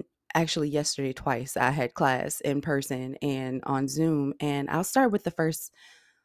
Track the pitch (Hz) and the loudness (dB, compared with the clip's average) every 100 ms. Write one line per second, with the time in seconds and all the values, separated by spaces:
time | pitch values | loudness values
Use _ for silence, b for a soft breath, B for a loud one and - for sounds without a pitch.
0 | - _ - 165 160 170 147 147 147 - | -12 _ -2 0 0 0 0 0 -2 -2
1 | 135 131 - 120 131 - 127 143 123 - | -4 -4 -2 -2 -2 2 2 2 -2 2
2 | 147 127 - - - 143 151 139 139 127 | 2 2 -2 -4 -2 -2 0 -2 0 -4
3 | 127 135 143 135 131 131 - 135 135 139 | -6 -4 -4 -2 -2 -4 -2 0 0 2
4 | 160 151 139 - 147 143 139 156 185 269 | 2 2 0 -2 -2 -2 0 0 2 4
5 | 262 202 - - 160 160 - b b b | 4 4 -2 0 0 0 -8 b b b
6 | b b | b b